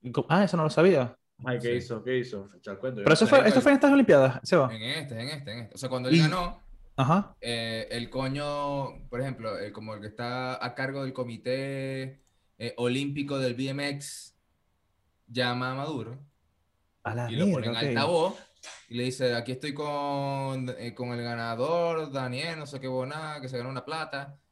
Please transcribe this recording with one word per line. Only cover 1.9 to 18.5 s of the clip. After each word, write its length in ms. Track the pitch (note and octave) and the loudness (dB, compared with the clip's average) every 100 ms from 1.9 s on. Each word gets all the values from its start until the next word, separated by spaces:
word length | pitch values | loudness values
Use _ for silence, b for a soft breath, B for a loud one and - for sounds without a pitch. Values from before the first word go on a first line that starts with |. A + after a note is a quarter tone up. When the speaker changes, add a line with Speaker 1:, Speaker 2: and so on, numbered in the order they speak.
| A2+ | -8
Speaker 2:
¿Qué 140 | A#2 B2+ | -2 -2
hizo? 320 | A#2+ G#2 G2 - | -2 -8 -12 -16
Echa 140 | - | -14
el 60 | G2 | -8
cuento, 220 | C3 A2+ | -6 0
yo 20 | |
Speaker 1:
Pero 60 | G2+ | 6
Speaker 2:
no 40 | |
Speaker 1:
eso 120 | D#3 A3 | 6 8
Speaker 2:
sé. 40 | |
Speaker 1:
fue, 100 | C#4 | 8
Speaker 3:
Marico, 140 | A3 | 8
Speaker 1:
eso 80 | C4 | 6
fue 100 | C4+ | 6
en 40 | C#4 | 8
estas 160 | C#4+ | 8
Olimpiadas, 480 | C#4 B3+ D#3 C3 B2 | 8 8 8 8 4
Seba. 300 | - F3+ C3 A2 | 2 4 4 0
Speaker 3:
En 60 | |
este, 400 | A#2 D3+ C#3+ A2+ | -6 -8 -8 -8
en 80 | B2 | -8
este, 220 | D3+ C3+ | -10 -10
en 80 | A#2 | -12
este. 160 | A2+ - | -12 -10
O 20 | |
sea, 120 | B2+ | -6
cuando 200 | B2+ B2+ | -4 4
él 60 | E3 | 6
Speaker 1:
Y 40 | |
Speaker 3:
ganó... 420 | D#3 F3+ F3 - - - - - | 6 2 -4 -6 -16 -20 -16 0
Speaker 1:
Ajá. 380 | C3 F3 G3+ - | 4 4 2 -8
Speaker 3:
Eh, 460 | A#2 A#2 A2+ A2+ G#2 | -6 -4 -4 -6 -6
el 180 | A#2+ A#2 | -6 -6
coño, 1000 | B2+ C3 C3+ D3 D3 C#3+ C#3+ C3+ - - | -4 -4 -4 -4 -4 -4 -4 -4 -8 -10
por 120 | B2 | -6
ejemplo, 360 | C3+ A#2 A2+ F#2+ | -6 -6 -8 -6
el, 140 | G2+ | -8
como 220 | G2+ G#2+ | -10 -12
el 80 | G#2+ | -12
que 60 | G#2+ | -12
está 560 | - A#2+ B2+ C3 B2+ | -8 -6 -6 -6 -6
a 120 | B2+ C3 | -8 -4
cargo 280 | C3+ C#3 | -6 -4
del 100 | C3+ | -6
comité, 1080 | C3 A#2+ A2+ B2 C3 C#3 C#3 C3+ C3+ C3 C3+ _ _ _ _ | -6 -6 -6 -4 -4 -4 -6 -6 -6 -8 -12 _ _ _ _
eh, 160 | A#2 - | -10 -2
olímpico 640 | A#2+ B2+ C#3+ C#3+ C#3+ C#3 | 0 0 -2 -4 -4 -2
del 160 | C3 A#2+ | -2 -2
B 140 | C3+ | -4
M 200 | C#3 C#3+ | -4 -4
X, 460 | C#3+ - - - _ _ _ _ _ _ _ _ _ _ | -6 -10 -14 -16 _ _ _ _ _ _ _ _ _ _
llama 440 | A#2 B2 B2 B2+ | -2 -2 0 -4
a 40 | C3 | -4
Maduro 440 | D3 D3 A2 C3 C#3+ _ _ _ _ _ _ _ | -6 -6 -8 -12 -18 _ _ _ _ _ _ _
Speaker 1:
A 120 | G#2+ A2 | -8 -6
la 140 | A#2+ | -4
Speaker 3:
y 80 | A#2 | 0
lo 120 | F#3+ | 2
pone 160 | D#3+ A#2 | 2 0
en 40 | |
Speaker 1:
mierda, 80 | A2+ | -2
ok. 60 | C#3 | 0
Speaker 3:
altavoz 520 | B2 D3 E3+ F3 - - | 0 2 2 0 -2 -16